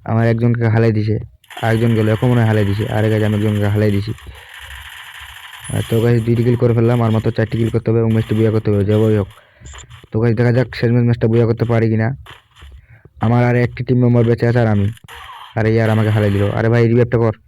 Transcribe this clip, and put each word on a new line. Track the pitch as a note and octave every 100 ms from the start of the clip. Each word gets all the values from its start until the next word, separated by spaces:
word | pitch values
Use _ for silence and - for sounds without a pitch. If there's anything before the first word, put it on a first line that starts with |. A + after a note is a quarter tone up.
আমার | - A2+ A2+
একজনকে | A#2 A#2 A#2 A#2
হালাই | A2 A2+
দিছে, | G#2+ G#2+ A2 B2 - _ -
আরেকজন | A2+ A2+ A#2
গেল, | A2 G#2+
এখন | A2 B2+
মনে | B2
হয় | A2
হালাই | G#2+
দিছে। | G2+ G2+ A2
আরে | A2+ A2
গাইস, | G#2+
আমি | G#2+
একজনকে | G#2+ G#2+ G#2 G2+
হালাই | G#2 G#2+
দিছি। | G2+ G#2
আহ, | - - - - - - - - - - - - - - - - G#2+ G#2+
তো | A#2
গাইস, | A#2 A#2+
দুইটি | A2+ A#2
কিল | A#2 A#2+
করে | B2
ফেললাম, | A#2 A#2 B2
আর | A2+
মাত্র | A2 A2+
চারটি | A2+ A2 A2+
কিল | A2+
করতে | A#2 A2+
হবে | A2+
এবং | A2+
ম্যাচটি | A2 A2
বুয়া | A2 A2
করতে | A2 G#2+
হবে | G#2
যেভাবেই | G2+ G#2+ A2 G#2+
হোক। | G2 - _ _ - - - - -
তো | A2
গাইস, | A#2+ A2+
দেখা | A#2+
যাক | A#2+ A#2+
শেষ | - A#2
ম্যাচ, | A#2+
ম্যাচটা | A#2+ A#2 A#2
বুয়া | A2+ A#2
করতে | A#2
পারি | A#2 A#2 A2+
কিনা। | A2 A2 C#3 - - _ _ - - _ - - -
আমার | A2+ A#2+
আর | A#2+ B2
একটি | B2 -
টিম | A#2+ B2
মেম্বার | B2 A#2+
বেঁচে | A#2 A#2 A#2+
আছে | A#2+
আর | A2+
আমি। | G#2 G2+ A2+ - - - - - -
আরে | A2
ইয়ার, | A2 A2
আমাকে | A2 A2
হারাই | G#2+ G#2
দিল। | G2+ G2+
আরে | A2 A2+
ভাই, | A#2 A#2
রিভাইভটা | A#2 A#2+ A#2+
কর। | A2+ A2